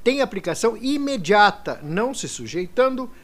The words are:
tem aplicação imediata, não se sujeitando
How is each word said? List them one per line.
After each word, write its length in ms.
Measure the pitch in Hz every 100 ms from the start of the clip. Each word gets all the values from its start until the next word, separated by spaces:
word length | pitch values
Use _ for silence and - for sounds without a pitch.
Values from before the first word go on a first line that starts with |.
| 233
tem 160 | 269
aplicação 560 | 262 196 175 160 226 226
imediata, 1040 | 254 294 277 262 156 208 208 202 - 123
não 300 | 147 175 240
se 160 | 277 139
sujeitando 840 | - 113 143 180 - 262 262 254 -